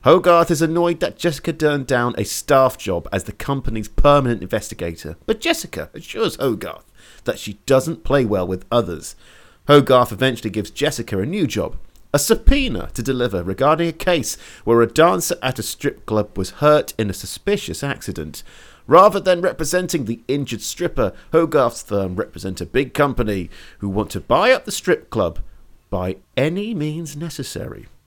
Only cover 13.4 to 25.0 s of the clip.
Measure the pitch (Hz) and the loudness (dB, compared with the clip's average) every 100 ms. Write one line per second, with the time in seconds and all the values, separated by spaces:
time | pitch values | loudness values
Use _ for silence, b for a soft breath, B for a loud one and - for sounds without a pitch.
13.4 | 87 95 139 160 170 160 - 175 - - | -4 0 2 2 -2 -2 -2 0 -2 -10
14.4 | B B - 117 117 - 170 185 - 170 | B B 2 4 4 6 4 4 -2 -4
15.4 | 127 - - - 143 - - 107 104 - | -4 -4 -8 -6 -6 -6 -2 -2 -2 -6
16.4 | 95 - 147 151 - - 104 - - - | -8 0 4 4 2 -4 -4 -6 -12 -8
17.4 | - 202 - 82 139 - - - 76 - | -4 -4 -4 -8 -8 -6 -8 -10 -10 -12
18.4 | b b b b - 160 202 196 185 175 | b b b b 4 6 8 4 0 0
19.4 | 180 - 160 180 180 160 110 117 - 143 | 0 -2 -2 -2 -2 -4 -4 -8 -4 -4
20.4 | 131 117 - - 175 - 101 B B 160 | -4 -8 -10 -6 -4 0 -2 B B 0
21.4 | 165 147 120 - - 101 95 92 - 80 | 2 2 2 -2 -4 -4 -2 -4 -6 -8
22.4 | 95 92 85 127 139 - 143 127 107 98 | -10 -8 -2 -2 -2 0 0 0 -2 -4
23.4 | 85 B B B 101 98 104 92 - 131 | -6 B B B -4 -2 -4 -8 0 2
24.4 | 220 262 - - - - | 4 2 -2 -6 -2 -2